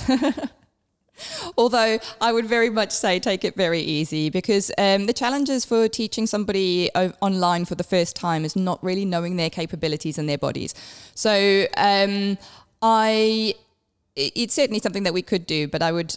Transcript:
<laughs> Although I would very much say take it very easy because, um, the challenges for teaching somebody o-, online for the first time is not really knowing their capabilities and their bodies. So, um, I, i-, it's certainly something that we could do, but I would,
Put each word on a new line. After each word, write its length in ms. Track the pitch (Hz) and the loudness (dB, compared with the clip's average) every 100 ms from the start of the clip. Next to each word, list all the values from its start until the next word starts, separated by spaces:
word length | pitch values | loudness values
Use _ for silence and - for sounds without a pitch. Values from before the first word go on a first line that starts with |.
| - | 0
<laughs> 1500 | 262 277 - - - _ _ _ _ _ _ - - - - | 2 2 -2 -8 -12 _ _ _ _ _ _ -14 -10 -6 2
Although 420 | 240 240 226 220 - - | 2 4 2 2 -4 -2
I 120 | 233 | 0
would 140 | 233 226 | 0 0
very 220 | 233 233 | 2 2
much 220 | 220 208 | 0 -2
say 280 | - 214 180 | 0 0 0
take 260 | 220 190 | 0 -2
it 100 | 190 | -2
very 260 | 165 180 170 | 0 0 0
easy 480 | 156 151 160 156 156 | 0 -2 -2 -2 -2
because, 420 | 185 - 202 196 - | -2 0 0 0 2
um, 300 | 196 196 202 | 4 4 2
the 80 | |
challenges 500 | 247 240 277 285 269 | 0 0 0 0 0
for 240 | - 226 220 | 0 2 2
teaching 380 | 226 180 - 220 | 0 -6 -2 -2
somebody 640 | 208 202 196 190 175 175 | -2 -2 0 0 0 0
o-, 180 | - 185 - | 0 -2 0
online 420 | 202 190 175 175 | -2 2 2 2
for 100 | 170 | -2
the 100 | 170 | -6
first 320 | 175 185 170 - | -2 0 0 -2
time 280 | 175 160 | -2 -2
is 100 | 156 | -2
not 280 | 185 185 175 | -2 -2 -2
really 220 | 185 185 196 | -4 -4 -2
knowing 300 | 175 175 180 | -2 -2 -2
their 120 | 165 | -2
capabilities 680 | - 165 165 160 151 160 151 | -2 -8 -4 -4 -4 -6 -4
and 100 | 151 | -4
their 80 | 143 | -2
bodies. 380 | 143 - - - - - - | -4 -4 -8 -12 -16 -20 -20
So, 520 | - 220 208 202 196 190 - | -4 0 4 4 4 2 2
um, 600 | 202 202 196 202 202 196 - - _ _ | 4 4 2 2 -2 -2 -8 -20 _ _
I, 720 | 226 226 220 220 220 220 220 - _ _ _ _ _ - | 4 4 4 4 2 2 0 -4 _ _ _ _ _ -6
i-, 140 | 139 | -4
it's 180 | - 233 | -2 -2
certainly 280 | - 277 214 | 2 2 0
something 240 | 214 180 | -2 -2
that 100 | 196 | -2
we 80 | 175 | -2
could 240 | 185 190 175 | -2 -4 -2
do, 220 | 156 147 | -2 -2
but 120 | 156 | 0
I 100 | 165 | 0
would, 240 | 170 165 | 0 -4